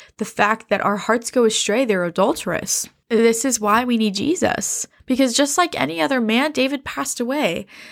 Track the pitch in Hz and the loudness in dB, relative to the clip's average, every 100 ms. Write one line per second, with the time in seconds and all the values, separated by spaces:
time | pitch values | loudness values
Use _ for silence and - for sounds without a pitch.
0 | - - 208 - 208 220 - 202 - 202 | -20 -10 -6 0 0 0 -2 -2 0 -2
1 | 180 233 240 254 233 220 - 214 262 196 | 0 -2 0 2 2 2 0 0 2 0
2 | 175 165 202 320 - 170 - - - _ | 0 2 0 0 -4 -6 -4 -4 -6 _
3 | - 226 226 226 269 233 208 214 247 233 | -2 2 4 2 0 0 2 2 2 2
4 | 220 196 262 359 - - - - - _ | 0 0 -2 0 0 0 -4 -6 -8 _
5 | - 254 269 240 285 320 349 - 269 330 | -2 2 2 2 2 2 0 0 -4 0
6 | 302 262 220 226 302 302 262 277 - - | 0 0 2 2 0 0 -2 -2 -8 -8
7 | 277 - 240 285 233 165 - - - | -6 -6 -4 -2 -2 -2 -8 -16 -20